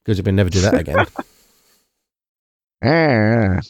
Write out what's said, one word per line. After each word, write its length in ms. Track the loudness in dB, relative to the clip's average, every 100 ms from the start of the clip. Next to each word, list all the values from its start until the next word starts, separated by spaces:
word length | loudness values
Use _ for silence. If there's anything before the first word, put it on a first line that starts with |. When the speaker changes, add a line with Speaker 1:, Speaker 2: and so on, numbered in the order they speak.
| -4
Speaker 1:
Good 80 | -2
job, 100 | 0
never 200 | 0 0
do 100 | 2
that 140 | 2
again. 320 | 0 -2 -2 -4
Speaker 2:
<laughs> 60 | -6 -18 _ _ _ _ _ _ _ _ _ _ _ _ _ _ -6
Ah. 800 | -2 2 2 2 2 2 0 -2